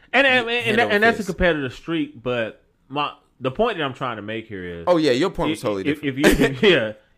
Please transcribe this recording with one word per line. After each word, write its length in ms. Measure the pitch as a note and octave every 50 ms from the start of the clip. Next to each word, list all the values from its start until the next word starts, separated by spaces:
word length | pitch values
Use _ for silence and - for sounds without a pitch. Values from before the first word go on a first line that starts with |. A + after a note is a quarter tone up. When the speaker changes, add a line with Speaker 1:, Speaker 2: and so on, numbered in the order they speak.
| _ _
Speaker 1:
And, 140 | - B3+ C#4
and, 140 | C4+ B3+ B3+ A#3
and, 40 | A#3
Speaker 2:
Hand 160 | A#3 A#3+ A3+ A#3
Speaker 1:
and, 80 | G#3+ A#3
Speaker 2:
over 100 | A#3+ G#3
Speaker 1:
and 100 | G#3+ G#3
that's 120 | A3 A#3 A3+
a 40 | A3+
Speaker 2:
fist. 100 | G3 F#3+
Speaker 1:
competitive 420 | E3+ - F#3 E3+ D#3+ D3 C3+ B2
streak, 500 | - - - D#3+ E3 D#3+ D3 D3 - B2
but 400 | A2+ B2+ B2 A#2 A2 G2+ - - _ _ _ _ _ _
my, 260 | C3+ D3 D3 C3+ - - _ _ _ _
the 100 | A#2+ C3
point 280 | B2+ - A3 - G#3 E3
that 60 | D3
I'm 100 | C3+ A#2+
trying 220 | - C#3 B2 A2+
to 60 | G#2
make 240 | G2+ G#2+ A2 A2+ A2
here 160 | - G#2 F#2 F2+
is 200 | F2 E2+ E2+ E2
Speaker 2:
Oh, 120 | F3 F3+ E3
yeah, 140 | D#3 C#3
your 180 | B2 B2+ F3 F#3+
point 200 | - - D3+ D3+
was 80 | D#3+ -
Speaker 1:
if, 40 |
Speaker 2:
totally 200 | - A2 G#2 F#2+ F#2+ C#3+
Speaker 1:
if, 140 | D#3 -
Speaker 2:
different. 160 | D3+ C#3+ A#2+ C3+ C#3+ G3 -
Speaker 1:
if 20 | -
you, 60 | B3+
if, 160 | A3+ C3+ B2
<laughs> 80 | A3 G3+ E3+
yeah, 180 | C3 A2 G#2+ - - _ _ _